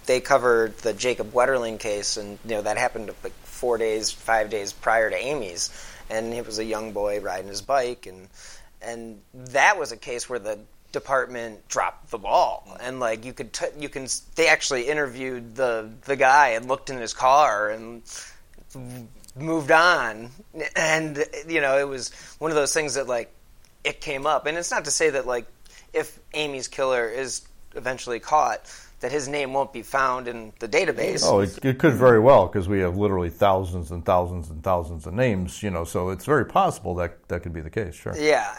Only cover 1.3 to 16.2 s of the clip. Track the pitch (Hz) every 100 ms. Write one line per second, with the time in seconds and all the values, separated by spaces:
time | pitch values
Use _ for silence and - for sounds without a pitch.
1.3 | 123 127 131 117 107 113 104 98 107 104
2.3 | 101 110 107 104 107 123 113 101 - 98
3.3 | - - - 123 113 113 110 104 - -
4.3 | 113 107 107 101 - 117 113 110 92 127
5.3 | 151 98 87 - - - - - 110 113
6.3 | 117 113 107 113 107 110 101 104 104 95
7.3 | 92 98 101 - 135 123 120 98 92 95
8.3 | - - - - - 104 117 113 104 _
9.3 | 127 127 135 170 202 139 113 - 120 -
10.3 | 120 101 107 113 - _ 139 - 135 123
11.3 | 123 117 104 - 117 90 - - 113 98
12.3 | 147 139 87 92 - 123 131 120 113 123
13.3 | 117 123 - 175 151 143 143 131 - -
14.3 | - 165 156 - 131 120 151 143 120 131
15.3 | 127 117 113 127 113 110 113 - 135